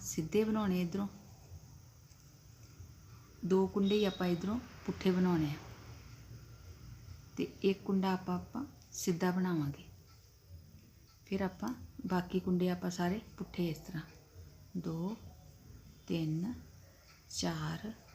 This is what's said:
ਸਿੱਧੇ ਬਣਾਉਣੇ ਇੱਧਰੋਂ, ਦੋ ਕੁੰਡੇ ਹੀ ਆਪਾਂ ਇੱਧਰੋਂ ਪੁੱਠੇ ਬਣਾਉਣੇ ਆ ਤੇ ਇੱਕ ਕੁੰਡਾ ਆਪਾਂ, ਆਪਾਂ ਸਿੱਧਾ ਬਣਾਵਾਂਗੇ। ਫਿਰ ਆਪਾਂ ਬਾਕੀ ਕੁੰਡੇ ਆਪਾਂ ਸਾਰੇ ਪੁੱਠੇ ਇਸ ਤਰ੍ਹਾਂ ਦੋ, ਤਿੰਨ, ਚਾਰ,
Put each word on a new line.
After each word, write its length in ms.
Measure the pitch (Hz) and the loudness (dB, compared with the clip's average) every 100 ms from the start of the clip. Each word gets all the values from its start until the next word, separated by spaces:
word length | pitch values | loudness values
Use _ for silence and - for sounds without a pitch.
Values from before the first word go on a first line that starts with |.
ਸਿੱਧੇ 440 | - - 160 208 | -4 -4 2 4
ਬਣਾਉਣੇ 360 | 220 220 202 185 | 4 2 2 2
ਇੱਧਰੋਂ, 280 | 175 190 202 - - - - - - - - - - - - - - - - - - - - - - - | 2 0 -4 -6 -18 -20 -16 -16 -16 -20 -20 -20 -20 -20 -20 -20 -20 -20 -20 -18 -18 -18 -20 -20 -20 -8
ਦੋ 220 | 180 190 190 | 4 6 6
ਕੁੰਡੇ 300 | 202 196 208 | 4 4 6
ਹੀ 80 | |
ਆਪਾਂ 220 | 202 - 185 | 4 2 2
ਇੱਧਰੋਂ 320 | 170 185 233 - - - | 2 2 -2 -4 -10 -6
ਪੁੱਠੇ 240 | - 190 | 0 4
ਬਣਾਉਣੇ 360 | 185 180 170 151 | 6 6 6 4
ਆ 80 | 147 - - - - - - - - - - - - - - - - - - | 0 -8 -14 -16 -16 -16 -18 -16 -16 -16 -18 -16 -16 -16 -14 -14 -16 -12 -4
ਤੇ 100 | - - | -4 2
ਇੱਕ 200 | 196 196 | 2 2
ਕੁੰਡਾ 300 | - 196 190 | 2 2 4
ਆਪਾਂ, 220 | 185 185 | 2 0
ਆਪਾਂ 300 | 180 - - 285 - - | -4 -4 -8 -8 -12 -14
ਸਿੱਧਾ 380 | - - 170 180 | -4 0 4 4
ਬਣਾਵਾਂਗੇ। 540 | 180 185 170 143 143 - - - - - - - - - - - - - - - | 4 4 2 2 -2 -10 -20 -20 -20 -20 -20 -20 -18 -18 -20 -20 -20 -20 -20 -4
ਫਿਰ 160 | 190 | 0
ਆਪਾਂ 260 | 190 - 214 254 - - - | 0 -2 -6 -6 -10 -8 0
ਬਾਕੀ 340 | 180 180 185 | 0 2 0
ਕੁੰਡੇ 280 | 185 180 180 | 2 4 4
ਆਪਾਂ 200 | 180 180 | 2 -2
ਸਾਰੇ 300 | 180 175 208 - - | 0 0 0 -6 -10
ਪੁੱਠੇ 300 | - - 170 | -8 -2 0
ਇਸ 100 | 151 | 0
ਤਰ੍ਹਾਂ 240 | - 160 - - - - - - - 180 | -6 -8 -8 -16 -20 -18 -18 -18 -10 -6
ਦੋ, 400 | 170 160 180 226 - - - - - - - - - | -4 -2 -4 -4 -12 -18 -20 -20 -18 -18 -18 -20 -2
ਤਿੰਨ, 460 | 170 160 156 190 247 - - - - - - - | 0 2 2 0 -4 -10 -20 -20 -20 -20 -20 -10
ਚਾਰ, 640 | - 175 160 156 165 214 226 - | -2 0 0 -2 -4 -6 -10 -16